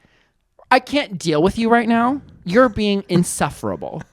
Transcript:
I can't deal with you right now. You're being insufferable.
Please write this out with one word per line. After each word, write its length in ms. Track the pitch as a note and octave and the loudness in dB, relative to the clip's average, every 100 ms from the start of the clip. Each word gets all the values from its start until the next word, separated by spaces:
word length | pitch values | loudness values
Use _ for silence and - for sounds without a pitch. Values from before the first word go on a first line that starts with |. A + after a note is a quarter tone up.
| _ _ _ _ _ _ _ | _ _ _ _ _ _ _
I 100 | C4 | 0
can't 380 | B3 C#4+ C#4+ F#3 | 2 -4 -4 -6
deal 240 | E3+ D3+ | -2 2
with 160 | F#3 A3 | 2 0
you 120 | A3+ | 2
right 180 | A#3 A3+ | 2 2
now. 340 | A#3 A#3+ C#4 - - | 0 0 -2 -8 -14
You're 260 | - G3+ B3+ | -2 2 2
being 340 | G#3 G#3 G3+ - | 2 0 -2 0
insufferable. 920 | F3 F3 - C#3+ - G#2+ E2 C#2+ D#3 - | 0 0 -2 -4 -4 -6 -6 -8 -12 -14